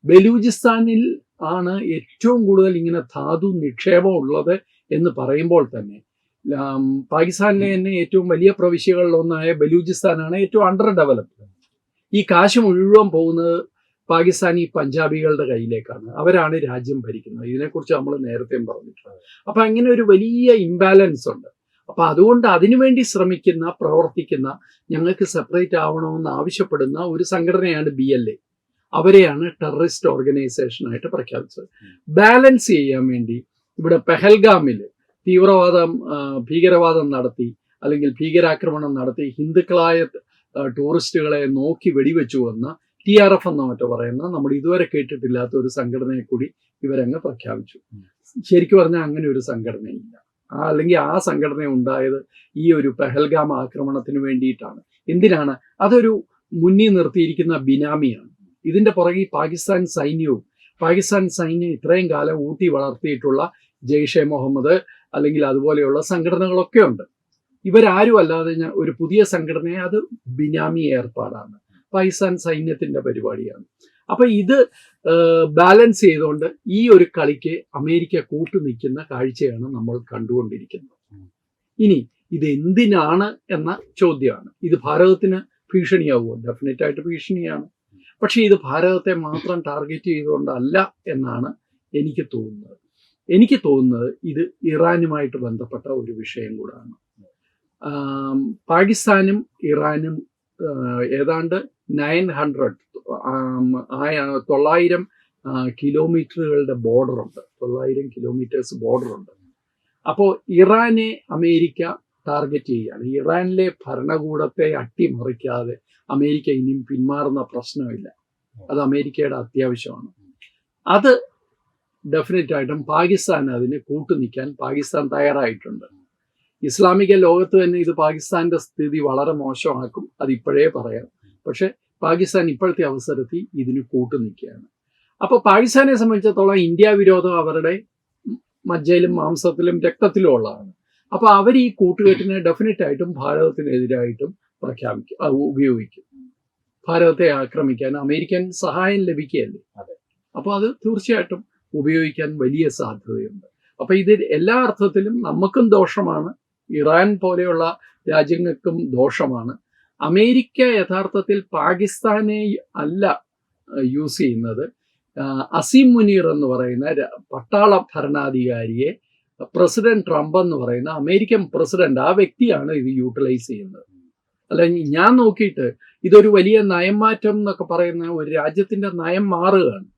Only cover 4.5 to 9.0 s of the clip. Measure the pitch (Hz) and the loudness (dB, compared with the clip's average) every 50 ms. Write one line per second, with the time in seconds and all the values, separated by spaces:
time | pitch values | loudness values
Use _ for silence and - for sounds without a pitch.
4.5 | 185 196 _ _ _ _ _ _ 156 151 170 170 120 139 131 127 139 151 165 170 | -2 -2 _ _ _ _ _ _ -2 0 0 0 -2 -2 -4 -2 -2 -2 0 2
5.5 | 175 165 139 120 127 113 104 101 101 107 _ _ _ _ _ _ _ _ _ 143 | 2 2 2 0 -6 -12 -12 -12 -16 -20 _ _ _ _ _ _ _ _ _ -8
6.5 | 143 135 139 139 131 135 135 131 135 135 131 _ 151 156 170 180 180 - 202 208 | -6 -6 -6 -6 -4 -4 -2 -2 -2 -4 -4 _ -4 -2 -2 -4 -2 0 0 0
7.5 | 202 202 196 196 190 190 185 196 190 180 170 - - 190 180 180 170 160 180 196 | 2 0 0 -2 -2 -2 -2 -2 -2 -4 -4 0 0 0 2 2 0 2 2 2
8.5 | 196 - 180 180 175 170 - 196 180 180 | 2 2 0 0 0 0 0 0 2 2